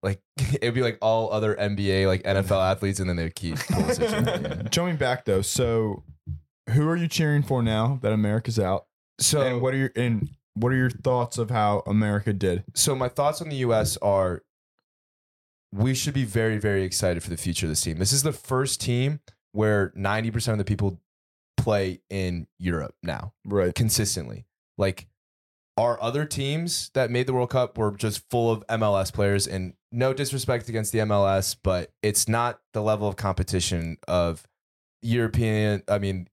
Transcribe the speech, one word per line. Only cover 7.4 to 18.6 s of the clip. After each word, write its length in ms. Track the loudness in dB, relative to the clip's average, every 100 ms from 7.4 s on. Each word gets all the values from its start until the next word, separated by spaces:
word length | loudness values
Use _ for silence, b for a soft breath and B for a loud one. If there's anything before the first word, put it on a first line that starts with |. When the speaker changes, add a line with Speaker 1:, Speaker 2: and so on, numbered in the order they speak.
Speaker 2:
for 180 | 2 0
now 380 | 2 2 0 0
that 100 | 0
America's 460 | 2 2 0 0 0
out? 300 | 0 0 -4 _ _ -2
Speaker 1:
So 240 | 0 2
Speaker 2:
And 180 | 2 2
what 120 | 0
are 40 | 2
your, 140 | 0 0
and 340 | 0 0 -2 -8 _ -2
what 180 | 2
are 20 | 4
your 140 | 2
thoughts 480 | 2 0 2 0 -2
of 120 | -2
how 340 | 2 4 2 2
America 460 | 2 4 2 0
did? 320 | 0 0 0 -4
Speaker 1:
So 220 | 0 0 2
my 120 | -2
thoughts 340 | 0 0 0
on 60 | -6
the 80 | -2
U 160 | 2
S 220 | 2 2 0
are 440 | 2 2 2 -2 _ _ _ _ _ _ _ _ _ _ _ _ _
we 200 | 0 0 2
should 180 | -2
be 120 | -2 -2
very, 320 | 0 0 0
very 260 | 0 0
excited 400 | 0 0 0 -2
for 60 | -4
the 80 | -6
future 280 | -4 -2 -2
of 40 |
this 100 | -2
team. 160 | -4 -2
This 140 | 0
is 120 | 2
the 100 | 0
first 480 | -4 -4 -2